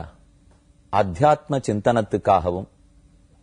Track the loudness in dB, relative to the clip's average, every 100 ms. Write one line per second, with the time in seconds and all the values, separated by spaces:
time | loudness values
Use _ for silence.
0 | -2 -14 _ _ _ _ _ _ _ -2
1 | -2 2 2 2 -2 -4 -2 -2 0 0
2 | 0 -2 2 2 2 -6 -8 _ _ _
3 | _ _ _ _